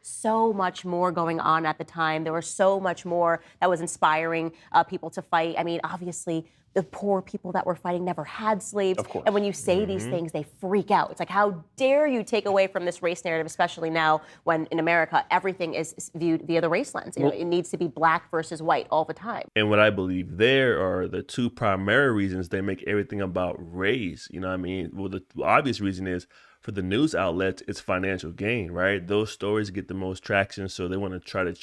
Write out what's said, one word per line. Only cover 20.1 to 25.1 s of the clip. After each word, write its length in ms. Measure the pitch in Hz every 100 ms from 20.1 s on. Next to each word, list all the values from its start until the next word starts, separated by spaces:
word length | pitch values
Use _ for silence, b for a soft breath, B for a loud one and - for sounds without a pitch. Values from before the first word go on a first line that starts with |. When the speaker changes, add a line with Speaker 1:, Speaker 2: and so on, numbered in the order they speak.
| 92 90 82
Speaker 3:
there 460 | 117 135 127 80
are 220 | 92 92 90
the 160 | 92
two 260 | - - 120
primary 640 | - 113 95 98 123 139
reasons 360 | 107 98 92 85
they 120 | 98
make 220 | 98 95 -
everything 320 | 104 95 101
about 340 | 95 92 90 -
race. 680 | 85 90 98 127 95 73 -
You 80 | 85
know 80 | 92
what 60 |
I 20 | 92
mean? 340 | 90 95 85
Well, 140 | 95
the 140 | 98